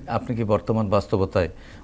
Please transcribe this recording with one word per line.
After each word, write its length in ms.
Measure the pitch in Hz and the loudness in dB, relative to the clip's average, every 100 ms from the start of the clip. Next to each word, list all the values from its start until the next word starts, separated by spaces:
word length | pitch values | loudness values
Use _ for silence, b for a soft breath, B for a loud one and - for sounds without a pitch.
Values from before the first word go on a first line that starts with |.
| - | -4
আপনি 280 | 113 - 113 | -4 -2 -2
কি 80 | |
বর্তমান 440 | 107 104 - 110 104 | 2 2 2 0 2
বাস্তবতায় 600 | 101 - 101 95 98 82 B B B | 2 2 0 2 2 0 B B B